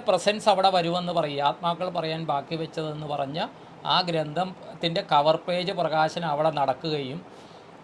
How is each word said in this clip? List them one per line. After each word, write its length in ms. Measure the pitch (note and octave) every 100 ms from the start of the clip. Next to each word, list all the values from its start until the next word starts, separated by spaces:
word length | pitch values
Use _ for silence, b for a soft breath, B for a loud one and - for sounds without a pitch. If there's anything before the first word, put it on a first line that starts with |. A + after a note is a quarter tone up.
| A3+
പ്രസൻസ് 400 | F#3 G3+ G#3 A3
അവിടെ 160 | F#3+ F#3+ F#3
വരുമെന്ന് 360 | E3+ F3 F3 E3+
പറയുക, 300 | D3+ C#3 C#3+
ആത്മാക്കൾ 400 | D#3+ E3+ E3+ F3+ F3
പറയാൻ 240 | D#3+ D#3+ D#3+
ബാക്കി 240 | C#3+ C#3+ E3
വെച്ചതെന്ന് 460 | D#3 E3 D#3 D3+ D3+ C#3+
പറഞ്ഞ 240 | C#3 D3+ A#3 B B - D#3
ആ 40 | D#3 F3
ഗ്രന്ഥത്തിൻ്റെ 920 | E3 D3+ D3+ F#3 F#3 - - E3+ E3+ -
കവർ 240 | D3 D3 D#3+ -
പേജ് 260 | F3+ F3 F3+
പ്രകാശനം 480 | D#3+ D#3 D#3 E3+ E3
അവിടെ 180 | D3 D#3 D3
നടക്കുകയും 580 | C3+ B2+ D#3+ D3+ C3+ D#3+ - B B B B -